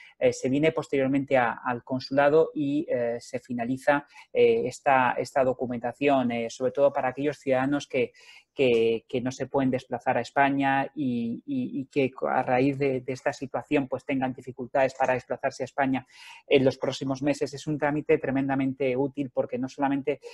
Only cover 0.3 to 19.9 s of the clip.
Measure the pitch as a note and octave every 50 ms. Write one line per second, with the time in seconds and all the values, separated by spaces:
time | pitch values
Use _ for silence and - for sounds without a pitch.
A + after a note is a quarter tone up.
0.3 | A#2+ - - B2+ C3 C#3+ D#3 D#3+ D#3+ D#3+ C#3+ - C#3+ C#3 C3 C3 C#3 C#3 C3+ -
1.3 | C#3 B2+ B2 A2+ - - - B2+ B2 A#2+ - - C3+ B2+ - - C3+ C#3 C#3+ D3
2.3 | D3 D#3+ D#3+ D#3+ - D#3+ C#3+ C#3 C#3+ D3 - - C3+ B2 A#2 A#2 A#2+ A#2 - -
3.3 | - B2 - - B2 A#2+ A#2+ A#2+ C3 B2+ - D3+ C#3+ C#3+ - - _ - - _
4.3 | - B2 A#2+ A#2 A2+ A2+ B2+ B2+ - - - C#3+ C3+ C3 B2+ B2 A#2+ - C3 -
5.3 | - C#3+ C3 C3 B2+ - C3 A#2+ B2 A#2 A#2+ A#2+ - - C#3+ C#3+ C#3 C3+ B2+ A#2
6.3 | A#2+ A#2 A#2 A2+ - - - - - C#3 C#3 C#3 C#3 C#3+ B2+ B2+ B2 C3+ C#3 D3
7.3 | C#3+ - - C#3 B2+ B2+ C3 C#3 C#3+ C#3+ - - - C3 A#2+ - - - - -
8.3 | - - _ _ _ - C3+ B2 A#2+ A2+ A2+ A2+ A2+ A2 - _ - B2 A#2+ B2+
9.3 | B2 - C3+ B2+ - C#3 C3+ C3 B2+ B2+ - - B2 A#2 - C3 B2 A#2+ A#2 -
10.3 | - C#3+ C#3 C#3 C#3 C#3 C#3 C3+ C3+ C3+ C3+ - - D#3 C#3+ B2+ A#2+ A#2+ A#2 A#2
11.3 | A#2 - - D3 C#3 B2+ B2 - - C#3+ B2+ - _ D3 C3 B2+ - - - C#2+
12.3 | C#3 C3 B2+ C3 B2+ B2+ C3+ C#3+ C#3 C3+ C#3+ C3+ C3 B2+ B2+ - B2+ - - D3
13.3 | - - C#3 - - B2+ - - D3+ C#3+ C3+ B2+ - - - - C#3 C3 C3 B2+
14.3 | B2+ - - C3 B2 - B2+ A#2 - C#3 C3+ C3 - - B2+ C3 B2+ B2 - -
15.3 | B2+ - - C3 - - C3 - - - C#3 C3 C3 B2+ - _ _ - - -
16.3 | - - _ - C#3+ C#3 C3 C3 B2+ - - C3+ C3 - C#3 C3+ C3+ C3 C#3 C#3+
17.3 | C#3 - D3 C3+ C#3+ C3+ - D#3 D3+ C3+ D3+ C#3+ D3 D3+ D3 - D#3 D3+ D3+ C#3
18.3 | C3 C3+ C#3 C#3 C3+ C3+ C3+ C3+ C3 - C#3 C3 B2 B2+ C#3+ C#3 - C#3+ C#3 C3
19.3 | - - - - - - C3 C3 - - C#4 C3+